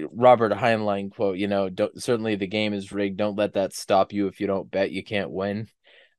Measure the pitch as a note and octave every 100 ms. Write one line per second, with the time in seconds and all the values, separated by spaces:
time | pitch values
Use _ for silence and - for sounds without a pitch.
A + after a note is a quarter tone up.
0 | D2+ F2+ B2 A#2+ A2 G2 B2 A2 G#2+ G2
1 | G2 - G2+ F#2 G2+ G2 F#2+ F#2 G#2 -
2 | - A#2 A2 G2+ F#2+ G#2+ G#2+ G2+ F#2+ G2
3 | G2+ F#2+ G#2 G2+ G#2 G2+ F#2+ - - G2
4 | F#2+ G2+ G2 - G2+ G2 - F#2 G2 F#2
5 | - G#2 D#2+ E2 G2+ G#2 A2 _ _ -
6 | _